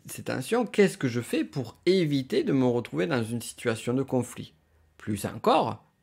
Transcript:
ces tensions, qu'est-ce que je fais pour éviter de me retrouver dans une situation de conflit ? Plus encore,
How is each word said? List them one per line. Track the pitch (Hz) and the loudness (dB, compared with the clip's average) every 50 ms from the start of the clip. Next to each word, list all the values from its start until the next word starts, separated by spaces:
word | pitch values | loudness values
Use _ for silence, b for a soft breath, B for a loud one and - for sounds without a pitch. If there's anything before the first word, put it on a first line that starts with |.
| - | -16
ces | - - - 107 | -14 -14 -10 -6
tensions, | - 117 123 131 - 220 240 247 | -4 -4 -4 -2 0 0 0 0
qu'est-ce | - - - 202 175 156 | 2 4 4 4 4 4
que | - - | 0 -2
je | 131 113 120 | -2 -2 -2
fais | 117 - - 320 320 | -2 -2 -2 -2 -2
pour | 311 - 147 120 110 - _ _ | -2 -4 -6 -6 -6 -10 _ _
éviter | 175 185 190 170 151 143 139 127 131 214 233 330 | 2 4 4 4 2 2 0 0 0 0 0 2
de | 240 156 | 2 2
me | 135 127 | 4 4
retrouver | 127 120 120 113 - - 151 180 | 4 2 0 -2 -2 -2 -2 0
dans | 175 156 123 113 | 0 0 0 0
une | 107 117 117 110 | -2 -4 -6 -6
situation | - - - - 123 110 110 - - 120 | -8 -12 -4 -2 -2 -2 -2 -2 -2 -2
de | 131 135 | 0 0
conflit ? | 135 - 127 117 - - - - - - _ _ _ _ _ _ _ _ | 0 0 -2 -2 -2 -6 -12 -14 -14 -16 _ _ _ _ _ _ _ _
Plus | - - - 107 98 - | -12 -6 -6 -4 -4 -4
encore, | - - 113 - 214 247 - 196 117 107 - - _ _ _ | -6 -8 -2 2 4 4 4 2 0 -2 -6 -10 _ _ _